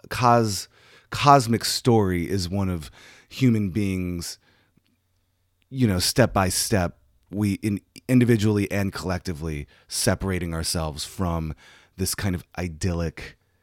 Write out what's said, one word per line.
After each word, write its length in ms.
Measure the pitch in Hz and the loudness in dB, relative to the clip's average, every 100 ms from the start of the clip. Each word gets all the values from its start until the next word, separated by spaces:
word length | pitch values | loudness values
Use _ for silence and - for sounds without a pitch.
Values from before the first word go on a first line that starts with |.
| - | -12
cos-, 580 | - 123 117 110 95 - _ _ - - | 0 4 4 4 -2 -10 _ _ -20 -14
cosmic 540 | - 139 143 113 113 - | 0 6 6 6 -2 -2
story 640 | - 127 113 98 87 78 | -2 2 4 2 0 -2
is 200 | 95 87 | -4 -4
one 200 | 98 95 | -4 -2
of 220 | 87 73 - - - _ | -4 -8 -18 -20 -20 _
human 400 | - 131 113 101 | 0 2 2 0
beings, 680 | 92 98 92 90 87 82 - _ _ _ _ _ _ _ _ _ _ _ _ _ | -2 -2 -2 -4 -6 -8 -14 _ _ _ _ _ _ _ _ _ _ _ _ _
you 180 | 135 117 | 0 2
know, 120 | 90 | 2
step 340 | - - 113 | 0 2 4
by 160 | 104 92 | 4 0
step, 480 | - - 104 87 - _ _ - | 0 0 0 0 -4 _ _ -12
we 240 | 98 104 98 | -2 -2 0
in, 240 | 110 101 _ - - | -2 -4 _ -16 2
individually 600 | 127 120 117 107 104 101 | 4 6 4 4 2 0
and 200 | 101 98 | -2 -4
collectively 760 | - 90 90 - 76 80 73 71 _ - | -4 -4 -4 -4 -6 -6 -8 -10 _ -12
separating 680 | - - 110 95 92 85 | -4 0 0 0 -2 -4
ourselves 520 | 82 82 87 80 73 - | -4 -4 -4 -4 -6 -12
from 480 | - 90 82 80 73 - - _ - | -4 -2 -2 -4 -8 -16 -20 _ -6
this 160 | 92 - | -6 -4
kind 200 | 101 90 | -4 -4
of 80 | - - | -8 -8
idyllic 800 | 90 78 95 85 82 - - - _ _ | -8 -4 -4 -2 -4 -6 -16 -18 _ _